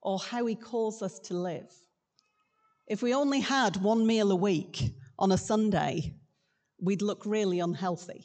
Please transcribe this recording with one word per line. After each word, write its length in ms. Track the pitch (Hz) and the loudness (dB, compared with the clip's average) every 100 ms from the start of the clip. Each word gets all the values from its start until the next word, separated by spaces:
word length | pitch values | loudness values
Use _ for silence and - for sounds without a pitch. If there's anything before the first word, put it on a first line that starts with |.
or 160 | - 196 | -2 -4
how 260 | - 240 240 | -4 -4 -2
he 100 | 226 | -4
calls 460 | - 240 220 220 | -4 -2 -2 -2
us 180 | 190 185 - | -6 -8 -8
to 80 | |
live? 360 | 180 180 160 - - _ _ _ _ _ _ _ _ _ _ - | -4 -4 -6 -10 -20 _ _ _ _ _ _ _ _ _ _ -8
If 160 | 214 | -2
we 100 | 240 | 0
only 280 | 262 285 277 | 2 2 2
had 340 | 208 269 233 185 | 2 2 2 2
one 260 | 190 226 220 | 2 4 4
meal 240 | 226 202 | 4 4
a 40 | 190 | 4
week 560 | 202 170 - - - - - - | 2 0 -2 -4 -4 -4 -20 -2
on 140 | 190 | 2
a 40 | 185 | 2
Sunday, 800 | - 220 214 185 147 139 - - _ _ _ _ _ _ | 2 0 2 2 0 -2 -6 -10 _ _ _ _ _ _
we'd 220 | 180 196 | -2 0
look 220 | 208 202 208 | 0 -2 -2
really 340 | 214 202 180 | 0 2 2
unhealthy. 640 | 175 170 190 170 - - | 0 -2 -2 -4 -8 -16